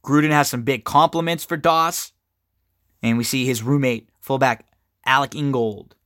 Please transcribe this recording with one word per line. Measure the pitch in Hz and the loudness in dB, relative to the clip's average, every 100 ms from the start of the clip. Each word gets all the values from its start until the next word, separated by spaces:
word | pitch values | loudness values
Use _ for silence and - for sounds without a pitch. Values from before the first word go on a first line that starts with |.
Gruden | - 147 151 | 2 2 4
has | 147 147 | 2 0
some | 123 | -2
big | 113 127 | -2 -4
compliments | - 143 160 165 165 165 | 2 2 4 0 -4 -4
for | - 165 | -6 -2
Doss. | 165 160 165 - - _ _ _ _ _ _ _ _ _ | 0 0 -2 -4 -12 _ _ _ _ _ _ _ _ _
And | 117 117 | -2 -2
we | |
see | 117 135 127 | -2 -2 -2
his | 120 | -2
roommate, | 113 143 131 113 _ _ | 0 0 0 -2 _ _
fullback | - 135 131 113 _ _ _ _ - | -6 0 0 0 _ _ _ _ 2
Alec | 135 139 | 2 2
Ingold. | - 143 127 113 101 - _ | -4 -2 0 -2 -4 -18 _